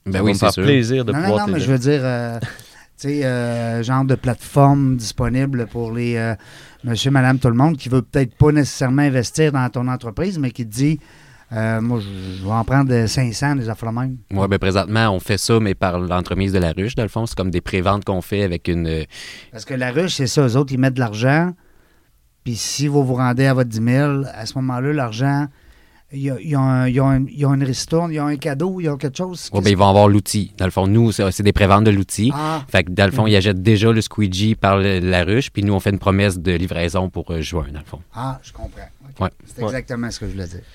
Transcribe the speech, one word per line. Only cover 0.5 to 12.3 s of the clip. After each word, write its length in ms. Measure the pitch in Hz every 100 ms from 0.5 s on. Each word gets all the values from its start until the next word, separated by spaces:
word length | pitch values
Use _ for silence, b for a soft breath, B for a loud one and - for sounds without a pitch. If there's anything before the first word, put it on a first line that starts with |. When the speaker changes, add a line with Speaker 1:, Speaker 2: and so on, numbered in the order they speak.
Speaker 1:
sûr. 80 | 92
Speaker 2:
plaisir 400 | 95 139 113 131
de 80 | 117
Speaker 3:
Non, 60 | 143
non, 60 |
Speaker 2:
pouvoir 160 | 127 107
Speaker 3:
non, 60 | 202
Speaker 2:
te 20 |
Speaker 3:
mais 60 | 175
Speaker 2:
dire. 80 | 123
Speaker 3:
je 60 |
veux 60 | 135
dire, 220 | 127 147
euh, 360 | 127 120 120 117
<laughs> 0 |
tu 60 | 113 B B B B -
sais, 280 | 139 147 131
euh, 560 | 123 120 117 117 117
genre 240 | 113 131 135
de 80 |
plateforme 800 | 127 123 117 - - 139 143 135 127
disponible 720 | 107 - 120 123 135 131 110
pour 260 | 117 113
les, 240 | 117 120 117
euh, 180 | 113 110 B B B B
monsieur, 280 | 123 113 139
madame, 280 | 139 127 131
tout 100 | 127
le 60 | 117
monde 200 | 147 160
qui 140 | -
veut 100 | 131
peut-être 340 | - 143 127 -
pas 160 | 151
nécessairement 500 | 151 135 - 131 135
investir 500 | 147 131 110 - 156
dans 160 | 139 123
ton 180 | 123 123
entreprise, 520 | 127 120 104 180 180
mais 120 | 135
qui 140 | - 117
te 60 |
dit, 260 | 107 143 156 B B B B B
euh, 300 | 113 110 113
moi, 180 | 117 120
je, 60 | 101 98 92